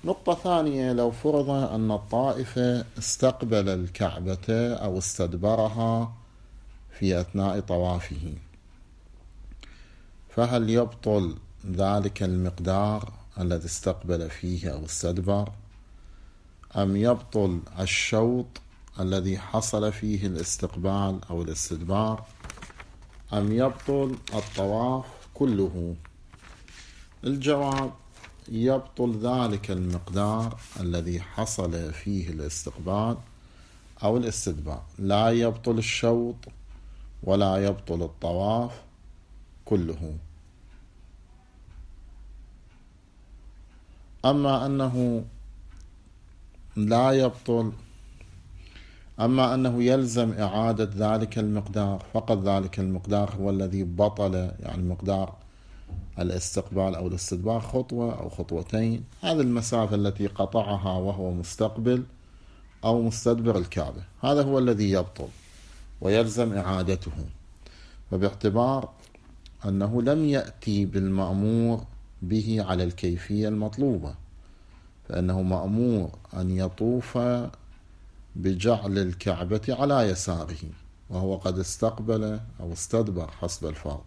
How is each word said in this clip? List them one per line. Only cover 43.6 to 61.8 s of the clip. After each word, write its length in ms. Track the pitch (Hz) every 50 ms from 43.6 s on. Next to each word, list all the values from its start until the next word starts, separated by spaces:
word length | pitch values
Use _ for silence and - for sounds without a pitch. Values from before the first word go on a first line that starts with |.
| - - - - - - - - - - - - -
أما 400 | 131 139 147 143 139 135 127 127
أنه 600 | 139 139 139 135 131 123 127 123 120 117 113 113 113 - - - - - - - - - - - - - - - - - - - - - - - - - - - - -
لا 360 | 107 107 104 113 117 127 135
يبطل، 600 | 135 135 131 127 - - - - 117 117 113 107 104 - - - - - - - - - - - - - - - - - - - - - - - - - - - - -
أما 340 | 110 117 127 131 131 120 127
أنه 300 | 131 131 127 120 120 120
يلزم 480 | 123 131 135 131 120 113 120 117 113
إعادة 840 | 98 92 107 95 92 107 113 113 113 104 110 101 101 98 107 107 110
ذلك 260 | 110 113 110 - 113
المقدار، 640 | 110 107 104 104 101 101 98 107 101 98 98 95 - - -
فقط 240 | 113 - - 113
ذلك 420 | 101 95 101 98 98 95 92 - -
المقدار 560 | 95 95 92 92 92 101 104 101 101 95 101
هو 140 | 98 95 101
الذي 340 | 98 95 95 92 95 98 95
بطل، 680 | 87 85 87 104 104 104 107 101 95 92 92 92 90 90 -
يعني 240 | - - 87 90 90
مقدار 520 | 90 90 90 - 95 98 95 95 92 - - - - - - - - - - - - - - - - - -
الاستقبال 760 | 90 90 - 95 - - - 101 - - 92 98 95 95 90
أو 120 | 82 92
الاستدبار 540 | 90 90 90 - - 95 90 95 110 113 117
خطوة 580 | 110 - - 127 123 - 123 120 117 117 - -
أو 100 | 80 82
خطوتين، 720 | - - 87 - 85 82 - - - 110 113 113 113 117 - - - -
هذه 200 | - 175 165 156
المسافة 540 | 139 123 120 120 113 - 127 117 110 98 104
التي 320 | 101 101 101 98 101 101
قطعها 720 | 98 - - 98 95 - 113 104 98 101 95 90 95 92
وهو 340 | 92 92 98 101 95 92 92
مستقبل 720 | 90 87 87 87 - - 110 107 110 113